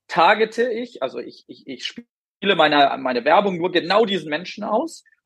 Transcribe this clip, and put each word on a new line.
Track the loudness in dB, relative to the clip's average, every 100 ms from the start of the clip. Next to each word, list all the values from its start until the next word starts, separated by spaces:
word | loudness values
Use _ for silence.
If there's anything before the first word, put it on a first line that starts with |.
| -6
targete | 2 4 4 0 -2 -4
ich, | -4 -10 -8
also | -8 -8
ich, | -14 -18 _
ich, | -20 -16
ich | -12 -12
spiele | -12 -20 _ _ -6 0 4
meine, | 4 6 4 2
meine | -4 -2 4
Werbung | 4 2 -2
nur | -2
genau | -2 0 0 2
diesen | -2 -6
Menschen | -8 -10 -10
aus, | -4 -4 -4 -10 _ _